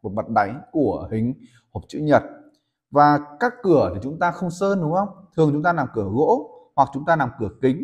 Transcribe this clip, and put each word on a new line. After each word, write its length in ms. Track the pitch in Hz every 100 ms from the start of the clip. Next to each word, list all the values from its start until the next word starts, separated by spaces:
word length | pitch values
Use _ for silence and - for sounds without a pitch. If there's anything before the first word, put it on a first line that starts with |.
một 120 | 107
mặt 160 | 101 107
đáy 240 | 110 101 131 -
của 360 | 160 123 85 90
hình 220 | 110 117 143 - _ _
hộp 120 | 110 -
chữ 120 | 135
nhật. 240 | 151 131 - - - _ _ _ _
Và 280 | 139 147 147 147 -
các 140 | 240 240
cửa 280 | 190 151 95
thì 60 | 95
chúng 160 | 127 160
ta 120 | 175
không 200 | 165 185
sơn, 300 | 165 196 196
đúng 120 | 156
không? 160 | 175 202 - - -
Thường 120 | 156
chúng 100 | 147
ta 100 | 170
làm 140 | 170 127
cửa 160 | 117 98
gỗ 380 | 107 156 247 302 - _ -
hoặc 140 | 131
chúng 120 | 135 151
ta 100 | 160
làm 140 | 127 -
cửa 100 | 104 -
kính 160 | 131 139